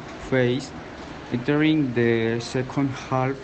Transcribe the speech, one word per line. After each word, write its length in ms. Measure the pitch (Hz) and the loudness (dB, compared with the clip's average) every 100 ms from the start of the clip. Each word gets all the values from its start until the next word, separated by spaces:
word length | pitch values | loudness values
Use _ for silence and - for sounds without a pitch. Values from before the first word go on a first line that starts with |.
| - - - | -8 -14 0
phase, 420 | 131 123 131 - - - - - - - | 2 4 2 -4 -12 -14 -14 -14 -14 -6
entering 580 | 123 127 147 156 156 135 | -4 2 4 4 4 2
the 480 | 120 117 117 113 117 | 2 4 4 2 0
second 480 | 117 131 127 - 139 | -2 -4 -2 0 0
half 480 | 123 - 131 131 135 | -2 -2 0 0 -2